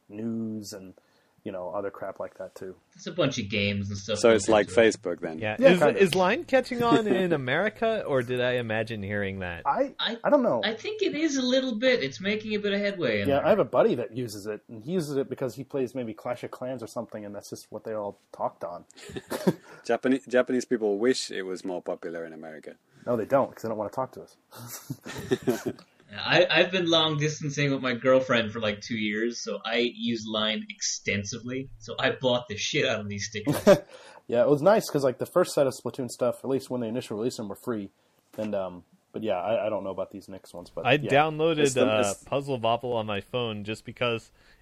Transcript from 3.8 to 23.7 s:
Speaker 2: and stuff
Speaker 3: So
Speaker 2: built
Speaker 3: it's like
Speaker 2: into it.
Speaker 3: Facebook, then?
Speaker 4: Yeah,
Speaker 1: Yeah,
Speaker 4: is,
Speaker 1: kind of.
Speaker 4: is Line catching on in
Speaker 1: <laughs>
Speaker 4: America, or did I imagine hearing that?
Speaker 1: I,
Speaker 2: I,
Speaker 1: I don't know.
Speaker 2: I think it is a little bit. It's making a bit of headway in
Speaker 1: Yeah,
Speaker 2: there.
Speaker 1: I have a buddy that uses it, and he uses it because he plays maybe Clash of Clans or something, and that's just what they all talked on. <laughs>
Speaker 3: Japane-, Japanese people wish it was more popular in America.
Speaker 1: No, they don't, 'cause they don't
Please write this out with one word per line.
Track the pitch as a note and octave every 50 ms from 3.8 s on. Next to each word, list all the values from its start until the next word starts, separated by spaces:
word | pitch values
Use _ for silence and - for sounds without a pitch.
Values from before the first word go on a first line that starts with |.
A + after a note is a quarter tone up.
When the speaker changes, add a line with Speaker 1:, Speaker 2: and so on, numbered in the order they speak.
| G2 G2+
Speaker 2:
and | G2+ G2
stuff | - - G#2+ G#2
Speaker 3:
So | - A#2
Speaker 2:
built | A2+
Speaker 3:
it's | G#2+ G2 A2
like | A2 G#2 G2+ -
Speaker 2:
into | - A#2+
it. | A2+ A2 F#2+
Speaker 3:
Facebook, | - - F2+ F2 -
then? | F2 E2+ D#2+ D#2+
Speaker 4:
Yeah, | F2 G#2+ G#2+ G#2+
Speaker 1:
Yeah, | - - F#3
Speaker 4:
is, | F3
Speaker 1:
kind | D#3 - -
of. | F#3+ G3
Speaker 4:
is | F3 D3
Line | F#3 F3+ F3+ A#3 E4+ D#4+
catching | - C4 C4 B3 - B3+ A#3 A#3+
on | A#3 A#3 A#3 A3
in | G#3 F#3+ F#3 F#3+ F3+ E3
Speaker 1:
<laughs> | C#3+ C3
Speaker 4:
America, | B2+ C3+ E3 G3 G#3+ - - A#3 A3+ A3+ G3+ -
or | - C#3+ C3 A#2+
did | A#2+ B2+ B2
I | B2 B2+ B2
imagine | B2+ A#2+ A2+ G#2+ A2+ A2+ A2+ A#2 G#2 G2
hearing | G2 G#2 G#2 G2+ F#2+ F#2+ G2
that? | F#2 F2 E2+ E2+ -
Speaker 1:
I, | C#3 C#3+ A3+ C#4 C4+ - -
Speaker 2:
I, | D3+ F#3+ A#3 A#3 -
Speaker 1:
I | G3
don't | C#4 C#4+ A#3+
know. | G#3 C3+ A2+ -
Speaker 2:
I | G#3+ A3+
think | - - G4+ G#4+ G#4+ G4
it | D#4+ C#4+
is | D4 D#4+ D#4 C4+
a | C4+ B3+
little | B3 B3+ C4+ C4 C4 A3
bit. | G#3 B3+ C4 B3 - C3+
It's | C3+ - -
making | F#3 G3 G#3+ G#3+ G#3+ A3 G#3+
a | G3+
bit | G#3 G3+ G3+
of | G3+
headway | G3+ G3+ G3 F3 D#3 A#2 G#2+ G#2
in | G2+ C#3+
Speaker 1:
Yeah, | C#3
Speaker 2:
there. | C#3 -
Speaker 1:
I | D#3
have | G#3+ G3
a | D3+
buddy | A#2 - B2+ F3+ A#3 E3+
that | A#2+ A2+ - A2
uses | B2 B2 A2 G#2 G#2 F#2+
it, | G#2+ G#2+ G#2 _ _
and | A#2+ A2 G#2
he | C#3+ F#3
uses | F#3+ D3+ D3 C#3+ C3+
it | C3 -
because | B2+ - C#3 B2+ A2
he | C#3 C3
plays | _ - C#3 C3 A2+ -
maybe | C3+ B2 A2 G#2
Clash | - - B2 A#2+ - -
of | -
Clans | - - B2+ B2+ C3 B2 A2+
or | G#2+
something, | - B2+ A2+ - - A2 G#2
and | G#2 G2+
that's | G2+ - -
just | A#2 - - _
what | A2 G#2+ -
they | A#2 A2
all | G#2+ G2+ G2+ G2 _ _ _ -
talked | - G#2 B2+ - - -
on. | F2 F2 E2+ - _ _
<laughs> | - - - - - - - - - - - - - - - - - -
Speaker 3:
Japane-, | - A#2 - - B2+ C3 C3 - A#2+
Japanese | A#2 B2 B2 - C3 B2 A2
people | - B2+ A2 A2 G#2 G2+ G2
wish | A2+ B2+ B2+ - - -
it | G#2 G2 F#2+
was | F#2 F#2 E2+ -
more | F#2+ F2+ F2 -
popular | F#2 F2+ E2 - E2+ E2+ E2+ E2
in | E2 D#2+
America. | D#2+ D#2+ D#2+ D#2 D2 - - - _ _ _ _ - -
Speaker 1:
No, | A#2 B2
they | A2+ G2+
don't, | F#2+ C3+ C#3 A#2+ - -
'cause | - -
they |
don't | A2+